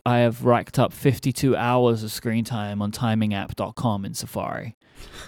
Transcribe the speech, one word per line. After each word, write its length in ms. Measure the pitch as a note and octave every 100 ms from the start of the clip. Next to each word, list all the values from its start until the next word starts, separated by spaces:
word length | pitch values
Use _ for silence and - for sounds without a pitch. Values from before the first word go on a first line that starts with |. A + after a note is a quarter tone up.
| -
I 140 | A#2+
have 260 | A#2+ A#2 B2
racked 320 | A#2 - -
up 160 | G#2
fifty-two 600 | - C#3+ A#2+ C3+ - C3+
hours 480 | A#2 A#2+ B2+ B2 A2+
of 80 | G#2+
screen 320 | - A#2 A2+
time 380 | A2+ A#2 G#2 G2+
on 100 | G#2
timingapp 640 | - A#2+ A2 G#2+ G2+ -
dot 200 | - G2+
com 320 | - A#2+ G2+ F#2+
in 80 |
Safari. 640 | A2+ A#2 G#2+ - - A2+ - _ - - -